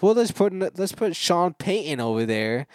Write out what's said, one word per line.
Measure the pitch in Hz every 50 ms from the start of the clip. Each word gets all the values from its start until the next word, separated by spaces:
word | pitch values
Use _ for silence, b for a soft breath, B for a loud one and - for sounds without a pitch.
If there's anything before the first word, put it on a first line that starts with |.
well, | - 202 220
let's | 233 233 196
put | - - 196 202 185
in, | 185
let's | 190 180 - 180 190 190 -
put | - 226 214 170
Sean | - - - 175 170 175 180 156
Payton | - - - 185 226 185 151 147 127
over | 117 113 113 110 117
there." | 110 110 107 110 110 117 123 143 B